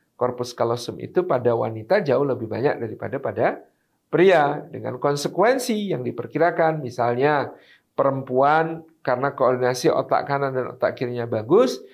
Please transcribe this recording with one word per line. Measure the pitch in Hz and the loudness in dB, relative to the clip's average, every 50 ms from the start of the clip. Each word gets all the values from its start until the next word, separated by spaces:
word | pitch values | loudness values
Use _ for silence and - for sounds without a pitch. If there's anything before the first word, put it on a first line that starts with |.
| _ _ _ | _ _ _
korpus | - 123 123 123 - 120 - - | -2 -2 -2 -2 -4 -8 -8 -2
kallosum | - 117 113 123 123 - - 101 - - | -2 0 0 0 -4 -4 -10 -10 -10 -8
itu | - - 180 175 | -2 -2 -2 0
pada | 180 143 123 113 120 | 0 0 0 2 2
wanita | 117 117 117 113 113 110 107 - 180 214 | 2 2 0 -4 -6 -8 -2 0 0 0
jauh | 180 143 120 127 143 | 2 2 2 2 2
lebih | 139 123 - 113 | 0 -2 -4 -4
banyak | 107 110 110 127 143 - - | -6 -4 -2 0 -2 -2 -2
daripada | 117 107 104 - - 107 120 135 | -6 -8 -8 -10 -10 -8 -8 -6
pada | - 117 98 110 131 190 277 - - _ _ _ _ _ _ _ _ | -6 -6 -2 0 0 0 0 -4 -14 _ _ _ _ _ _ _ _
pria. | - - 151 185 196 180 156 143 143 147 151 - - | -2 2 4 6 6 6 6 4 2 0 -4 -8 -12
Dengan | - 113 110 117 120 127 | -12 -8 -8 -8 -6 -2
konsekuensi | - 143 143 143 - 147 - 170 196 240 269 269 - - 220 208 208 190 | 0 0 0 0 -4 -4 0 2 2 2 2 0 0 -2 -4 -2 -2 -4
yang | 160 131 127 | -4 -4 -4
diperkirakan, | 120 117 - 117 117 - 147 165 175 165 170 165 160 160 156 | -6 -6 -8 -10 -6 0 2 2 2 2 2 0 0 0 -2
misalnya | 139 120 113 - 117 120 120 123 139 151 151 143 120 110 - - _ _ - _ _ _ - - | -6 -8 -4 -2 0 0 2 2 2 2 2 0 -2 -4 -8 -18 _ _ -20 _ _ _ -4 0
perempuan | 139 139 135 135 131 131 127 127 135 143 151 160 165 165 165 - - - _ _ | 0 0 0 -2 -6 -2 2 4 4 6 4 4 2 0 -4 -10 -12 -20 _ _
karena | - 135 127 123 135 143 139 | -2 -2 0 0 0 -2 0
koordinasi | - 131 123 127 123 127 123 131 127 - 151 | 2 2 2 2 2 2 0 0 2 2 2
otak | - - - - 139 - 127 139 | 2 2 0 0 0 0 0 0
kanan | 139 139 139 135 131 | -2 -2 -2 -2 -2
dan | 131 120 - - - | -4 -4 -6 -4 -2
otak | - 98 - | 0 0 0
kirinya | - 131 120 120 120 117 | -2 -4 -4 -4 -4 -4
bagus, | 113 117 110 107 120 160 220 254 240 - - - - | -2 -4 -4 0 4 4 6 4 4 0 -6 -12 -20